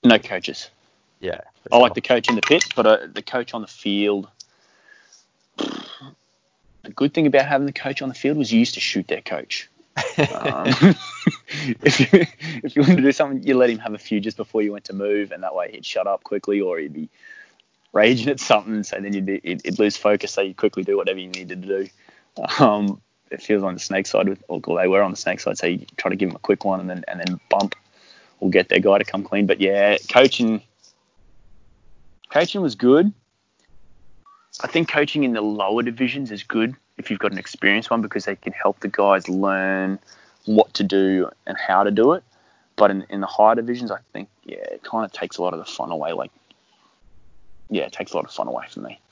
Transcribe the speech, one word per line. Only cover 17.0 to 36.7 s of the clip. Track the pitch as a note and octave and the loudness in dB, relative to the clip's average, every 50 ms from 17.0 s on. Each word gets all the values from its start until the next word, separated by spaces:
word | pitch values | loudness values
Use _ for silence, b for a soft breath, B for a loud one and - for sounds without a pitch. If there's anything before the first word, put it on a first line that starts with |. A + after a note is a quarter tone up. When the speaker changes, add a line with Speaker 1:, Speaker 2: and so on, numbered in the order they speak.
| D#2 D#2 B B B B B B B B B B B _ _ _ _ _ - | -12 -12 B B B B B B B B B B B _ _ _ _ _ 2
Speaker 1:
raging | G#2 G#2+ A#2 C3 B2 A2+ C#3 | 4 6 6 6 4 2 -2
at | C#3 C3 | -2 -4
something, | - - A#2+ G#2+ F#2+ G#2 A2 G#2+ G2+ | 2 2 2 2 2 -2 -4 -4 -4
so | - - G2 | -4 -8 -8
then | G2 G2+ G2+ | -6 -6 -4
you'd | G2 F#2+ | -4 -2
be, | F#2+ G2 - _ | -4 -4 -4 _
he'd, | E2 F2+ - - | -6 -8 -6 -6
he'd | D#2+ F#2 G2+ | -6 0 2
lose | G#2+ G#2 G2 | 2 0 0
focus, | - - G#2+ G#2 G2 - G2+ | 0 0 2 2 2 -2 -4
so | - - | -4 -4
you'd | G2+ F#2+ F#2 | -4 -4 -2
quickly | - - G#2 - G2 F#2+ | -2 -2 -2 0 -2 -4
do | F#2+ G2+ | -2 -2
whatever | G2 F#2 G2 F#2+ F#2+ | 0 0 -2 -4 -6
you | F#2 | -8
needed | F#2 F#2 F#2 F#2 F2+ F#2 F#2 F2+ | -12 -14 -14 -12 -12 -12 -12 -6
to | F#2+ G2 G2 G2 | -6 -4 -4 -4
do. | G2+ _ b b b b b b b _ - - - - - C#3 | -8 _ b b b b b b b _ -10 -8 -6 2 4 4
Um, | A#2 G#2 G#2 G#2 G2+ G2 - _ _ _ _ _ _ | 4 4 2 0 -2 -4 -6 _ _ _ _ _ _
if | - - - | -16 -16 -2
he | - G#2+ | 0 0
was | G2+ F#2+ | 0 0
on | F#2+ F#2 | -2 -6
the | F2 | -8
snake | - - F#2+ F#2+ G2 | -8 -4 -4 -4 -4
side, | - - G2+ F#2+ | 0 0 2 2
with, | G2 F#2+ - _ | 2 -2 -4 _
or | - F2+ F#2 - - E2+ | -10 -10 -8 -4 -4 -2
they | F2 F#2 | 0 2
were | F#2 F#2+ G2 G2+ | 4 4 4 2
on | F#2 | 2
the | F#2+ | -2
snake | - - F#2 F2+ F2 | -6 -6 -6 -6 -4
side, | - - G#2 | -4 -6 -4
so | - - | -2 -2
you | F2 F2+ - - - _ | -2 -2 -4 -8 -12 _
try | - - F#2+ | -6 -4 -4
to | F#2+ | -2
give | G2 G2 F#2 | -2 -2 -4
him | E2+ | -4
a | - | -8
quick | - - G2+ - - | -2 -2 -2 0 0
one | G2+ F#2+ F#2 | -4 -2 -2
and | F2+ F2+ | -4 -8
then, | F2+ F2+ - | -10 -10 -10
and | - - F2 | -12 -10 -8
then | E2+ F2+ F#2 - _ _ | -6 -6 -6 -6 _ _
bump | - G2+ G2+ - - _ _ b b b b b b b b b b _ | 0 0 0 -2 -6 _ _ b b b b b b b b b b _
or | G2 F#2+ | -2 2
get | F2+ F2+ - _ | 2 2 2 _
their | F#2+ F#2 | 2 2
guy | F#2+ G2 G2 | 4 4 4
to | G2+ G2+ | 2 2
come | - - F#2+ G2 | -2 -6 -8 -6
clean. | - - G2+ G#2 | -4 -2 0 2
But | F#2+ G2 - | 2 2 2
yeah, | G2 F#2+ G2 G2+ G2+ G#2 G#2 - - - | 2 0 2 2 2 2 2 0 -2 2
coaching, | - B2 C3+ C3+ - - B2 A2+ A2 G#2 - _ _ _ _ _ _ _ _ _ _ _ _ _ _ - _ - - - - - _ _ _ - - - - - - _ - _ | 6 6 6 6 4 0 0 -2 -2 -4 -6 _ _ _ _ _ _ _ _ _ _ _ _ _ _ -20 _ -20 -20 -20 -20 -20 _ _ _ -20 -20 -20 -20 -20 -20 _ -20 _
coaching | - D3+ F3 F3+ - G3+ | 0 0 0 2 -2 -2
was | F#3 C#3+ G#2+ | -2 -2 -2
good. | G2 - B2 C3 D#3 F3+ G#3 G3+ _ _ _ _ _ _ _ _ _ _ _ _ - - - - - - - - - _ - - _ _ _ - - - | 2 4 6 6 6 6 2 0 _ _ _ _ _ _ _ _ _ _ _ _ -20 -20 -20 -20 -20 -20 -20 -20 -20 _ -20 -20 _ _ _ -14 -12 -12
I | |
think | - - E3+ E3 - | -2 -2 -2 -2 0
coaching | - D3 D3 C#3+ - D3+ C#3+ | 0 -2 -2 0 0 0 0
in | B2+ A#2 | 0 0
the | A2 | 0
lower | G#2 G#2+ G#2 G#2 G2 F#2+ G#2+ A#2 | -2 -2 -2 0 0 0 0 0
divisions | A#2+ A#2+ A#2 A#2 C3 A#2+ B2 C#3+ C#3 A#2 | 0 -2 -2 -2 -4 -4 -2 -6 -8 -8
is | G#2+ G2 - | -10 -12 -10
good | _ - A2+ A2 A#2+ | _ -2 0 0 0